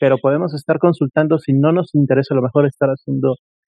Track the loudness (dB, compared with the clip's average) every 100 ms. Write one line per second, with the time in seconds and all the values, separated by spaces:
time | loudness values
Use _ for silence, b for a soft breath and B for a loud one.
0 | 0 0 0 -2 -2 -6 -4 0 0 0
1 | -2 0 0 0 0 0 2 0 0 0
2 | 2 2 0 -2 0 0 0 0 -2 -2
3 | -6 -4 -2 -4 _ _